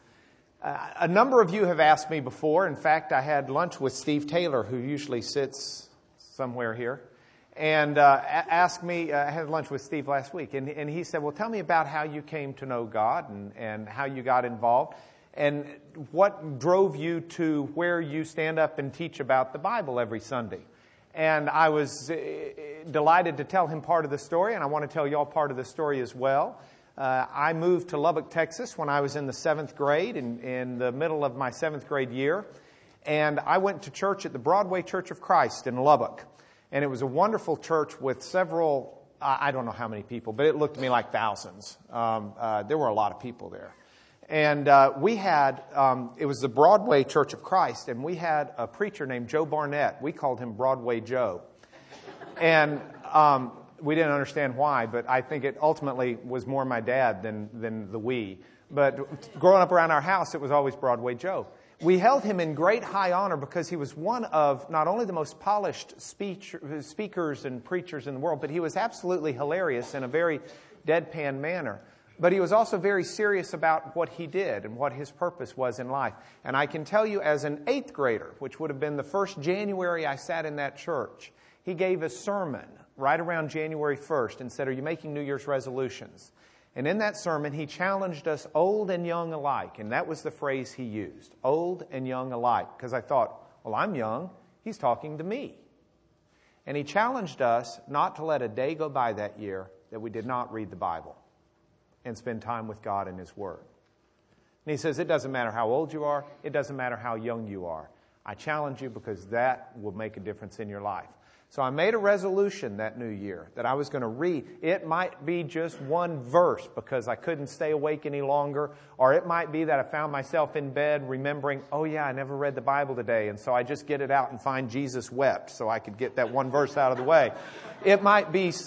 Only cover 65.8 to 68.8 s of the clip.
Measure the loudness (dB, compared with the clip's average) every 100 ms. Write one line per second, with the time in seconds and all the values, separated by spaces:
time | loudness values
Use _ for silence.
65.8 | -12 -18 -14 -8 -8 -8 -12 -12 -10 -10
66.8 | -8 -8 -6 -2 -4 -4 -8 -8 -6 -6
67.8 | -4 -10 -8 -4 -2 -2 -4 -2 -2 -2